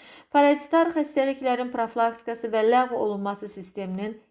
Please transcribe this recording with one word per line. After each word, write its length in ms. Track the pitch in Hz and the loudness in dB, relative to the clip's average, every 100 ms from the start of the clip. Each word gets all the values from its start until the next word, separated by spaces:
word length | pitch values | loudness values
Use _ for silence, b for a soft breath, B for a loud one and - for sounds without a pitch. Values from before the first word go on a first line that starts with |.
| B B B | B B B
parazitar 580 | 285 285 294 - 330 330 | 4 4 2 2 2 2
xəstəliklərin 760 | 320 294 285 269 269 262 247 247 | 0 -2 0 0 -2 -2 -2 -4
profilaktikası 760 | 247 226 233 233 226 - 233 226 | -4 -4 0 -2 -2 -10 -8 -2
və 140 | 220 220 | 2 4
ləğv 280 | 247 247 | 4 2
olunması 540 | - 214 202 202 202 208 | 0 -2 -2 -6 -6 -12
sisteminin 680 | 196 185 202 190 185 214 220 _ | -14 -14 -10 -8 -6 -8 -10 _